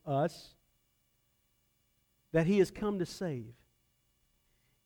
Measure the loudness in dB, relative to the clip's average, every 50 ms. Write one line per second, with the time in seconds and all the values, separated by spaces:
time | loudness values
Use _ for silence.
0 | _ -2 0 2 2 0 -2 -6 -16 -20 -20 _ _ _ _ _ _ _ _ _
1 | _ _ _ _ _ _ _ _ _ _ _ _ _ _ _ _ _ _ _ _
2 | _ _ _ _ _ _ 0 2 2 4 6 4 4 4 2 -4 -4 -4 -2 -2
3 | -4 -6 -6 -8 -6 -6 -6 -6 -8 -12 -18 -20 _ _ _ _ _ _ _ _
4 | _ _ _ _ _ _ _ _ _ _ _ _ _ _ _ _ _